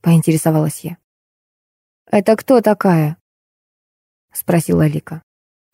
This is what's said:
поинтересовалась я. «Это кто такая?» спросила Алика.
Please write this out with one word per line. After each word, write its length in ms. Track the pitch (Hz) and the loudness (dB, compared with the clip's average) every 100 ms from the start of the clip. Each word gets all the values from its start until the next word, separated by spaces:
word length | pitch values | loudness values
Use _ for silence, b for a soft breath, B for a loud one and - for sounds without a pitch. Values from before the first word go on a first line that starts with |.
поинтересовалась 800 | - 165 160 160 165 156 156 - | 2 2 2 0 0 0 -2 -6
я. 160 | 165 175 _ _ _ _ _ _ _ _ _ _ _ | -14 -16 _ _ _ _ _ _ _ _ _ _ _
«Это 280 | 214 202 220 | -2 0 0
кто 240 | - 262 | 2 2
такая?» 560 | 214 208 196 170 151 160 _ _ _ _ _ _ _ _ _ _ _ | 2 0 2 2 0 -6 _ _ _ _ _ _ _ _ _ _ _
спросила 520 | - - 175 - 170 | -18 -2 -2 0 0
Алика. 380 | 156 147 - 160 _ _ _ _ _ | 0 -2 -10 -18 _ _ _ _ _